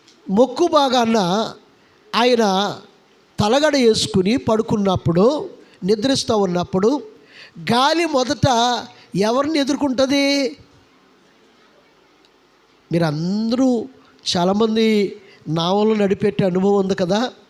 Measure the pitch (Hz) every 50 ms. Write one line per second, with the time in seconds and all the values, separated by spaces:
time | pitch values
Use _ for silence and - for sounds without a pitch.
0 | _ _ _ _ _ - 190 214 254 254 247 - 349 339 330 294 277 262 240 254
1 | 233 226 226 226 185 170 185 214 220 - - - - _ _ _ _ _ _ _
2 | _ - - 208 240 254 254 226 226 202 185 190 208 190 135 - - - _ _
3 | _ _ _ _ _ _ _ - 208 214 240 285 302 302 294 277 247 226 220 -
4 | - - - 190 180 196 196 185 185 240 220 220 220 - - 214 202 196 180 -
5 | - - 165 175 202 254 311 277 202 - - - - - - _ 185 180 220 208
6 | 208 269 269 - - - 233 208 196 180 175 175 170 - - 190 190 226 294 277
7 | - - - - - _ - - - - _ 170 165 147 233 247 262 294 320 330
8 | 339 311 294 254 254 226 285 214 - 285 247 226 233 247 247 220 247 - - -
9 | - - - 165 202 220 240 262 285 294 320 294 277 240 285 - 294 285 254 233
10 | 262 262 285 277 277 277 277 285 277 262 294 - - _ _ _ _ _ _ _
11 | _ _ _ _ _ _ _ _ _ _ _ _ _ _ _ _ _ _ _ _
12 | _ _ _ _ _ _ _ _ _ _ _ _ _ _ _ _ _ _ 160 170
13 | 165 160 147 151 165 180 196 214 220 226 240 247 269 254 247 226 202 - - -
14 | - - _ _ - - - 185 175 185 196 208 226 220 220 226 220 220 214 208
15 | 202 190 - - - - - - - - 156 165 165 175 196 208 214 220 220 208
16 | 208 190 202 - - 208 196 - 202 185 175 185 185 202 202 202 196 190 196 -
17 | 190 165 196 214 254 240 - - - _